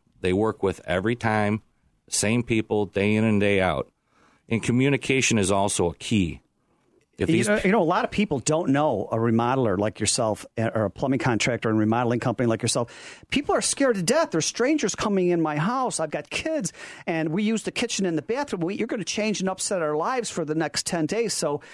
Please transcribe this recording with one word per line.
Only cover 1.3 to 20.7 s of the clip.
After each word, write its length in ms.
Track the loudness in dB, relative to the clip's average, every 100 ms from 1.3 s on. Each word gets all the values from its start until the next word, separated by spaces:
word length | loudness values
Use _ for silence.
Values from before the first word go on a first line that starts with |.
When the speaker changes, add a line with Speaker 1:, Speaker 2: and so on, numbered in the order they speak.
| 0 0 -2 _ _ _ _ -6
Speaker 1:
same 360 | -2 0 0
people 420 | 0 -2 0 -2 0
day 300 | 0 2 2
in 80 |
and 160 | 2 2
day 200 | 4 4
out. 300 | 2 0 -4 _ _ _ _ _ -4
And 140 | -2
communication 760 | 2 2 4 2 2 0 2 2
is 120 | 2
also 400 | 2 0 0 0
a 40 | -2
key. 440 | 0 2 2 -4 _ _ _ _ _ _ _ -6
If 120 | 0
Speaker 2:
You 80 | 2
Speaker 1:
these 120 | 2
Speaker 2:
know, 120 | 2
you 60 | 2
know, 100 | 2
a 40 |
lot 200 | 2 0
of 60 | -2
people 300 | -2 0 0
don't 300 | 0 0 2
know 380 | 2 2 0 -2
a 40 | 0
remodeler 640 | 2 2 2 2 2 2
like 220 | 0 0
yourself, 440 | -2 0 0 -2 -6 -4
eh, 120 | -2
or 120 | 0 -2
a 40 |
plumbing 300 | -2 -2 0
contractor 500 | 0 0 0 0 0
and 80 | 2
remodeling 400 | 4 2 2 0
company 300 | -2 0 0
like 120 | 0
yourself. 640 | 0 -2 -4 -8 -20 -20 -6
People 240 | -4 0
are 60 | 0
scared 340 | 0 0 2 2
to 60 |
death. 300 | 2 2 2
There's 140 | 0 -2
strangers 500 | -2 0 2 0 -2
coming 320 | 0 2 2
in 120 | 2
my 160 | 0 0
house. 440 | -2 -2 -2 -2
I've 100 | -4
got 180 | -4 -6
kids, 440 | -6 -4 -4 -4 -8 -18 -12 -4
and 220 | -2 0
we 160 | 0
use 180 | 0 0
the 80 | -2
kitchen 340 | -4 -4 -2
and 140 | 0 -2
the 40 |
bathroom. 400 | -2 -4 -4 -2
We, 120 | -4
you're 140 | -2 -4
gonna 160 | -4
change 360 | -4 -2 -2 0
and 80 | -2
upset 320 | -4 -2 -2
our 160 | 0 0
lives 320 | 0 -2 -4
for 160 | -4
the 120 | -2 -2
next 300 | -2